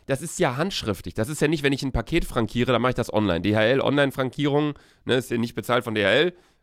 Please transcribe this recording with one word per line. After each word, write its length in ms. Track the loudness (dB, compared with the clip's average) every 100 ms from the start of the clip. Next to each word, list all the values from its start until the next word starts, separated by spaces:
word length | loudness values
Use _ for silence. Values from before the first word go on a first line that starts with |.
| -6
das 140 | -4
ist 180 | -4 -2
ja 180 | -2 0
handschriftlich. 560 | -4 -4 -4 -6 -6
Das 160 | -6 -6
ist 100 | 0
ja 60 | 0
nicht, 160 | 2
wenn 80 | 0
ich 120 | 0
ein 100 | -2
Paket 320 | -4 -2 -2 -2
frankiere, 480 | -2 -2 0 2
dann 80 | 2
mach 80 | 2
ich 60 | 0
das 180 | -2
online. 260 | 0 2 2
D-H-L, 400 | 2 2 4 2
Online-Frankierung, 960 | 2 2 0 0 -4 -2 0 2 0 -4 -16 _ -2
ne, 100 | 0
ist 160 | 0
ja 60 | -2
nicht 180 | -2 -4
bezahlt 300 | 0 0 0
von 100 | 0
D 80 |
H 60 | 4
L. 240 | 4 2 -2 _ _